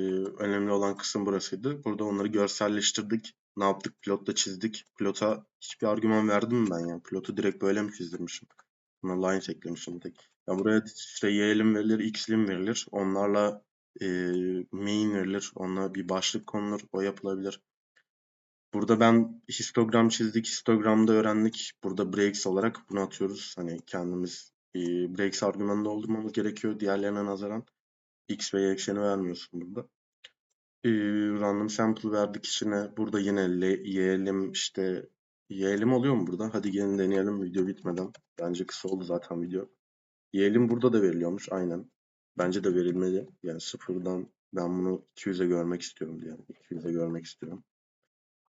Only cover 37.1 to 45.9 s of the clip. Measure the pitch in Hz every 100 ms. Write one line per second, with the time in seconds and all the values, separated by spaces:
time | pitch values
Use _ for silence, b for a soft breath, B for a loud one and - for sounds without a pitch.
37.1 | 98 101 101 90 92 92 95 92 87 95
38.1 | - _ - 170 87 - - 92 95 87
39.1 | 87 - 85 87 92 98 _ _ _ _
40.1 | _ _ 95 101 113 120 120 123 113 95
41.1 | 85 85 98 - 95 90 85 - _ _
42.1 | _ _ - 90 98 95 90 87 90 92
43.1 | 95 - - 87 82 - - - 90 92
44.1 | 90 90 _ _ 92 87 92 92 92 -
45.1 | - 98 90 90 87 85 87 -